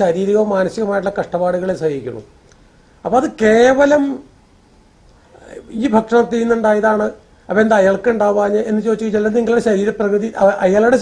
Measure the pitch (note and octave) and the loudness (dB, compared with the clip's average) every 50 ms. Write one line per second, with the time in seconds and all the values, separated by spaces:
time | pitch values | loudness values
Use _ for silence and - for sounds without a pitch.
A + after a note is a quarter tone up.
0 | G3 F3 E3 F#3 G3 G3+ G#3 G#3+ G#3+ G#3 G3 F#3+ F#3 E3+ - A3+ A3 G3 G3+ G3 | 0 0 0 0 0 0 0 0 0 0 0 -2 -2 -2 -4 -4 -4 -4 -4 -4
1 | F#3 G3 - G3 - - - F3 F3+ F3+ F3+ F3+ F#3 F#3+ F3+ C3 D#3+ D#3 C#3+ C3+ | -4 -4 -4 -6 -6 -4 -4 -4 -2 -2 -2 -2 -4 -4 -4 -4 -4 -4 -4 -6
2 | A#2 B2 A#2 A2 G#2+ - - _ _ _ _ _ _ _ _ _ _ _ _ _ | -8 -10 -12 -12 -14 -18 -20 _ _ _ _ _ _ _ _ _ _ _ _ _
3 | - F3 G#3+ C4 D#4 C4 - - A3 G#3+ A3 A#3 B3 C4 C4 C4+ C#4+ C#4+ D4 D4 | -6 -2 0 0 0 -2 -2 0 2 4 4 4 4 4 4 4 4 4 2 2
4 | C#4 C#4 - - - - _ _ _ _ _ _ _ _ _ _ _ _ _ _ | 0 -2 -6 -8 -14 -18 _ _ _ _ _ _ _ _ _ _ _ _ _ _
5 | _ _ _ _ _ _ - - - - - - - - A#3 G#3+ B3 C#4 G#3+ A3 | _ _ _ _ _ _ -20 -20 -20 -20 -20 -20 -16 -12 -6 -4 -2 0 2 0
6 | G#3+ - A#3 A#3+ A3+ - A#3+ A#3 A#3 A#3 A#3 A3+ A3 G#3+ G#3+ G#3 G#3+ A3 G#3+ G#3 | 2 2 2 2 2 0 -2 -2 0 0 0 0 2 0 2 2 2 0 0 0
7 | G#3 - - - _ _ _ _ _ - F#3 G#3 A3 G#3+ A3 G3+ F#3+ F#3+ G3 F#3+ | -2 -4 -6 -10 _ _ _ _ _ -4 0 0 2 2 2 4 4 2 0 0
8 | - A#3+ A3+ G#3 G#3 G#3 G3+ G#3 G#3 G3+ G3+ G#3+ A3 A3 G#3+ G#3+ G3+ A3+ A3 G#3+ | 0 -2 0 0 0 0 0 0 0 0 -2 -2 -2 -2 -2 -2 -2 -2 -2 -2
9 | A3+ A3 G3+ G#3 G#3 G#3+ G#3+ A#3+ A#3 G#3+ A#3 A#3+ A3+ A3+ G3+ F#3+ G3+ G#3+ G3+ - | -2 -2 -2 -2 -2 0 0 0 0 0 0 0 0 0 0 0 0 0 0 0
10 | G#3 G3+ G3+ G#3 G#3+ A3+ - - G3 G3+ G3+ - F#3+ F#3 G3 G#3+ A3 B3 C4 B3 | 0 0 0 -2 -2 -4 -2 2 2 2 2 2 0 2 2 2 4 4 2 2